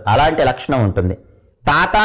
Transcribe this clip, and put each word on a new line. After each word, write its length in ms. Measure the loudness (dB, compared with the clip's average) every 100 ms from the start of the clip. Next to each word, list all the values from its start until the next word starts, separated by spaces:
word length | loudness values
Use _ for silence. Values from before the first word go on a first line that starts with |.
| 0
అలాంటి 360 | 2 2 2
లక్షణం 400 | -2 -2 -4 0
ఉంటుంది. 300 | 0 0 -4 -6 -14 _ _ _
తాత 320 | -2 0 2 2